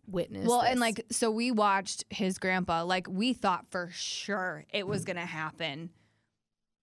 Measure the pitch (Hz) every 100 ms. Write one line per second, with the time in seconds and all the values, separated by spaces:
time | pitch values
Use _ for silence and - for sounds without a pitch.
0 | - 185 - 196 220 240 233 254 233 214
1 | - - 226 220 240 220 208 196 190 -
2 | - - 190 185 190 185 180 165 170 185
3 | 175 185 240 247 202 175 - 185 175 170
4 | - - - 202 185 151 151 208 190 202
5 | 165 175 170 160 156 - 160 139 165 -
6 | _ _ _ _ _ _ _ _